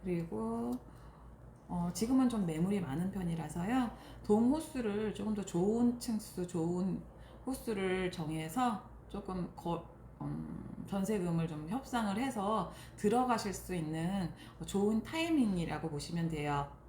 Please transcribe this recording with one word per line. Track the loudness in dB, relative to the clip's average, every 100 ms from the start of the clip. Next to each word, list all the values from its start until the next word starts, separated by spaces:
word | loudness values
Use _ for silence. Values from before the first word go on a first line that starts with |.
그리고, | 0 -2 0 -2 -2 -2 -2 -4 -8 -18 -18 -18 -20 -18 -18 -20 -6
어, | -2 0
지금은 | 0 4 6 6
좀 | 4 0
매물이 | 2 2 2
많은 | 2 0 0
편이라서요. | -2 -2 -2 -2 -2 2 2 2 -2 -14 -14
동 | 4 6 6
호수를 | 4 0 -2 0 0 0
조금 | -2 -2 -2
더 |
좋은 | 0 2 4 6 4 4
층수, | -2 -2 -4 -6 -4
좋은 | 0 0 2 0 -2 -6 -16 -18 -10 -6
호수를 | -6 -2 0 2 2 0
정해서 | -2 -2 -2 -2 2 2 2 -6 -16 -10
조금 | -8 -6 -4 -4 -4
거-, | -2 -2 -4 -16 -18 -8
음, | -6 -4 -6 -8 -8 -10 -4
전세금을 | 0 2 2 2 2 0
좀 | -2 -4
협상을 | -4 -2 0 0 0
해서 | 0 0 0 0 0 -8 -16 0
들어가실 | 4 4 4 2 0
수 | -4 -4 -2
있는 | 0 0 0 0 -2 -6 -14 -10 -2
좋은 | 2 4 4
타이밍이라고 | 0 0 2 4 4 4 0 0 -2
보시면 | -4 -2 0 0
돼요. | 0 2 2 0 -6